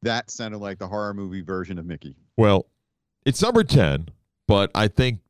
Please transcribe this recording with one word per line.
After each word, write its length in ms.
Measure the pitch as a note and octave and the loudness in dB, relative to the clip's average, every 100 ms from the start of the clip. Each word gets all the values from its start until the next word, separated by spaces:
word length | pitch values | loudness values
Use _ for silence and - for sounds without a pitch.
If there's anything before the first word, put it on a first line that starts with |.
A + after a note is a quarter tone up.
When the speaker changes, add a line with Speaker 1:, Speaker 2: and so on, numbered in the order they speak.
Speaker 1:
That 280 | A2+ A2+ - | -2 -4 -6
sounded 280 | - A2+ G#2+ | -10 -10 -8
like 200 | G2+ G2 | -10 -10
the 80 | F#2+ | -8
horror 280 | G#2 G#2 | -6 -6
movie 260 | G2+ G2 F#2+ | -6 -8 -10
version 380 | E2 F#2+ F2 F2+ | -8 -8 -6 -8
of 80 | E2 | -10
Mickey. 300 | E2 - C#2 _ - | -12 -14 -20 _ 2
Speaker 2:
Well, 300 | G#2+ G2 - _ _ _ _ _ | 4 4 0 _ _ _ _ _
it's 160 | - C#3 | -4 0
number 240 | G#3+ A#3 | 2 4
ten, 440 | F#3+ D3 E2+ C#2 E2 - _ _ - | 4 4 4 0 -6 -16 _ _ 0
but 240 | G#2 G2 | 2 2
I 140 | - G#2+ | 2 0
think 320 | - B2+ A2+ _ | 2 0 -2 _